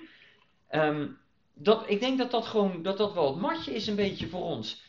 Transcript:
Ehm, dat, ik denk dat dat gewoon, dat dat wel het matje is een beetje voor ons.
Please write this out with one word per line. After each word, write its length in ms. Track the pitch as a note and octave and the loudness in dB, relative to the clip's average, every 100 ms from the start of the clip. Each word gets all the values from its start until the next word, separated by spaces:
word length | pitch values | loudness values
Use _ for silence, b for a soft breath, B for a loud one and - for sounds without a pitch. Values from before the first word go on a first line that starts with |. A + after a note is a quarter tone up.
| B B B B B _ _ | B B B B B _ _
Ehm, 400 | D#3 D3+ D3 C#3 - _ _ _ | 0 2 0 -4 -8 _ _ _
dat, 360 | - D3 A3 - | -2 2 4 2
ik 100 | G3+ | 0
denk 180 | B3 C4 | 2 0
dat 140 | B3 | 0
dat 140 | A#3+ A3 | 0 0
gewoon, 380 | A3 G3 F3 | 2 2 0
dat 140 | F3 G3 | -2 0
dat 160 | G3+ | 0
wel 140 | E3+ C#3+ | 2 2
het 80 | E3 | 2
matje 320 | C4+ E4 D4 | -2 -2 -4
is 140 | A#3+ G#3 | -4 -2
een 80 | G3+ | 0
beetje 320 | G3+ - - | 0 -2 -6
voor 140 | F3+ | -4
ons. 400 | E3+ C3 G#2+ B | -4 -4 -6 B